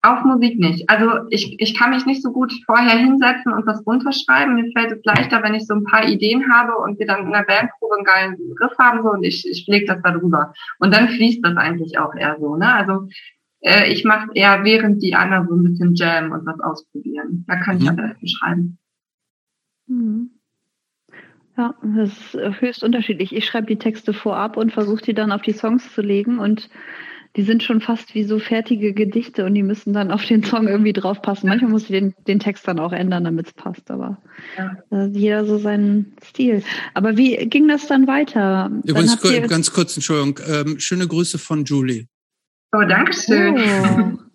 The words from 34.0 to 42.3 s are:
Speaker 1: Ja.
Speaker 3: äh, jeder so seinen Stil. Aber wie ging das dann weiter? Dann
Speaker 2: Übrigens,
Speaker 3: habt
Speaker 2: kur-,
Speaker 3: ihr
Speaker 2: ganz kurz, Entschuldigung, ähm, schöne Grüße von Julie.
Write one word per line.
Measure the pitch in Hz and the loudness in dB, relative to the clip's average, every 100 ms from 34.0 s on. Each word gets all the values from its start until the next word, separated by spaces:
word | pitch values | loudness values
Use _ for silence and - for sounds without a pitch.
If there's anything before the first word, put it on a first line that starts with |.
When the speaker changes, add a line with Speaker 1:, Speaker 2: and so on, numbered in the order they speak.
| - 196 _ - - - | -8 -12 _ -20 -18 -10
Speaker 1:
Ja. | 185 190 _ | -10 -12 _
Speaker 3:
äh, | 196 196 | -4 -2
jeder | 202 208 208 | 0 0 2
so | 208 214 | 0 0
seinen | 208 208 208 208 202 - | 0 0 2 2 -2 -10
Stil. | - - 254 208 - - - | -16 -2 2 2 -2 -10 -8
Aber | - 214 214 | -2 0 4
wie | 262 226 226 | 2 2 0
ging | 285 302 | 4 4
das | 294 294 | 4 2
dann | 269 269 | 2 4
weiter? | 277 294 220 196 190 196 | 2 0 0 2 0 -2
Dann | - | -4
Speaker 2:
Übrigens, | - 151 196 | 0 2 4
Speaker 3:
habt | 233 | 4
Speaker 2:
kur-, | 185 | 2
Speaker 3:
ihr | - 156 | 2 2
Speaker 2:
ganz | 165 165 | 0 0
kurz, | 196 165 - | 0 -2 -4
Entschuldigung, | - 151 143 139 156 | -2 0 -2 -4 -4
ähm, | 147 147 147 | -4 -2 -6
schöne | - 185 180 | -4 -4 -2
Grüße | 160 170 170 | -2 -2 -4
von | - 156 | -6 -4
Julie. | 139 143 131 117 117 _ _ | -2 -2 -2 -4 -10 _ _